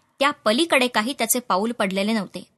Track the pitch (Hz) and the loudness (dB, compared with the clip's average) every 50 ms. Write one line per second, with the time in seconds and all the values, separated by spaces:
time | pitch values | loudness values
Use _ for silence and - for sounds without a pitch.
0 | _ _ _ - 269 294 285 - - 214 220 269 330 330 311 269 247 247 - 214 | _ _ _ 0 0 0 0 0 0 0 2 2 2 2 2 2 2 2 0 0
1 | 214 262 285 - 233 214 - 247 - - 185 185 214 233 226 - 208 190 190 196 | -2 -2 -2 -2 -2 -2 -2 -2 -2 -2 -2 0 0 -2 -2 -2 -2 -2 -2 -2
2 | 196 214 226 214 180 - - 180 - - _ | 0 0 0 -2 -4 -6 -10 -14 -16 -18 _